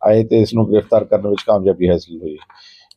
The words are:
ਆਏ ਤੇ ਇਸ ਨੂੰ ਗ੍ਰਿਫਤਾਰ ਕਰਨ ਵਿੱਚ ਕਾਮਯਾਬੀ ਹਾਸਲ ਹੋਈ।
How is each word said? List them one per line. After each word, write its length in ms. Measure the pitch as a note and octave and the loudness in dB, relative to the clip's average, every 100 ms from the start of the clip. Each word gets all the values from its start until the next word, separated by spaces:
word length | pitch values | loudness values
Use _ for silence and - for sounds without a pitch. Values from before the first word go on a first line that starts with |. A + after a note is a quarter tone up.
ਆਏ 200 | G#2+ A2 | 0 2
ਤੇ 160 | A2+ A2+ | 2 2
ਇਸ 140 | G#2+ | 2
ਨੂੰ 180 | A2+ G#2 | 0 0
ਗ੍ਰਿਫਤਾਰ 320 | G#2 G2+ A2 | 0 2 0
ਕਰਨ 240 | G2+ G#2 G2+ | 0 -2 -2
ਵਿੱਚ 140 | G2+ - | -4 0
ਕਾਮਯਾਬੀ 420 | G#2 F#2+ F2+ F2+ | 0 0 0 0
ਹਾਸਲ 320 | F2 E2+ E2 | -2 -4 -14
ਹੋਈ। 140 | E2+ D2+ _ _ - _ _ | -12 -14 _ _ -20 _ _